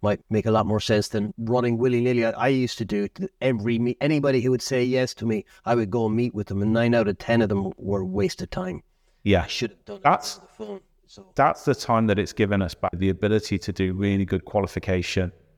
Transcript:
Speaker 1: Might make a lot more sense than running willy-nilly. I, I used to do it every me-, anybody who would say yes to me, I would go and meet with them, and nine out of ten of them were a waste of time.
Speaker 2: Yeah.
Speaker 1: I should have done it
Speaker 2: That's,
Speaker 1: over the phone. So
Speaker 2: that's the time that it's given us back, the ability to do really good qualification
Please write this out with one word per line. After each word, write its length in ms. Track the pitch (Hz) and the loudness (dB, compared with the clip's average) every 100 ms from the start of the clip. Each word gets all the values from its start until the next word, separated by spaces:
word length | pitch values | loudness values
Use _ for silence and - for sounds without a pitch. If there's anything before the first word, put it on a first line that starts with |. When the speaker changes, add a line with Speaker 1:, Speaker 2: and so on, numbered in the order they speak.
Speaker 1:
Might 200 | 104 101 _ | 0 -2 _
make 160 | 107 107 | 0 2
a 40 | |
lot 160 | 110 98 | 2 2
more 140 | 107 | 0
sense 260 | - 110 101 | 2 0 0
than 240 | 110 104 - | -4 -6 -6
running 400 | 113 123 123 113 | -2 0 0 2
willy-nilly. 480 | 131 120 120 123 113 | 2 2 2 2 0
I, 40 | |
I 180 | 110 127 | 0 0
used 280 | 135 123 - | 2 0 -4
to 60 | |
do 200 | 107 208 | -4 -2
it 260 | 98 - 185 _ | -4 -6 -10 _
every 380 | 131 120 104 117 | -2 0 0 0
me-, 180 | 120 123 | 0 0
anybody 400 | 143 151 143 131 | 0 2 2 2
who 100 | 120 | 2
would 120 | 127 | 0
say 200 | - 131 | 0 0
yes 320 | 123 127 127 | 2 0 0
to 120 | - 113 | -4 -4
me, 180 | 107 - - | -4 -4 -12
I 120 | - 120 | -2 0
would 140 | 107 | 0
go 160 | 117 113 | 0 0
and 100 | 110 | 0
meet 180 | 120 | 0
with 140 | 101 101 | -2 -4
them, 120 | 98 | -2
and 100 | 101 | 0
nine 200 | 113 117 | 2 4
out 120 | 117 104 | 4 2
of 120 | 98 | -2
ten 220 | - 117 | 0 2
of 60 | 107 | 2
them 240 | 101 95 - | 0 -2 -6
were 240 | 92 - | -4 -4
a 60 | 185 | -2
waste 360 | 185 185 - | -2 -2 -2
of 80 | 180 | -10
time. 320 | - 185 180 _ _ _ _ | -8 -8 -10 _ _ _ _
Speaker 2:
Yeah. 200 | 101 95 | 2 2
Speaker 1:
I 40 | 85 | 2
should 240 | - 117 | -4 -6
have 140 | - | -6
done 120 | - 202 | -16 -4
it 40 | |
Speaker 2:
That's, 360 | 147 180 - - | 0 0 -2 -12
Speaker 1:
over 80 | - | -16
the 60 | _ | _
phone. 160 | 214 196 _ _ _ | -14 -14 _ _ _
So 200 | - 98 | -20 -14
Speaker 2:
that's 300 | - 143 170 - | 2 2 2 -2
the 80 | |
time 320 | 131 - 113 113 | -2 2 2 4
that 100 | 101 | 2
it's 140 | 90 | 0
given 300 | - 104 101 | 0 0 2
us 120 | 90 | 0
back, 160 | - 92 | -4 -6
the 160 | 85 95 | 0 0
ability 480 | 92 104 107 - 98 | 2 2 2 0 -4
to 140 | - | -4
do 200 | 90 95 | -2 -2
really 320 | 92 101 98 | 0 0 2
good 200 | 95 95 - | 0 -2 0
qualification 840 | 107 95 - - 92 87 - 90 - _ | -2 -2 -4 -2 -2 0 -2 -2 -6 _